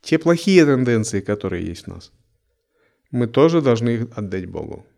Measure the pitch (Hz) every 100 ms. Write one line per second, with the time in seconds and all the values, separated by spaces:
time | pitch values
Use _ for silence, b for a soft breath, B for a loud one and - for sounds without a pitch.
0 | - 160 165 170 202 185 147 131 127 117
1 | 110 98 95 104 98 90 87 87 - 90
2 | - _ _ _ _ _ _ _ _ _
3 | _ 123 117 120 160 165 139 117 117 117
4 | 117 - 101 95 90 85 73 - -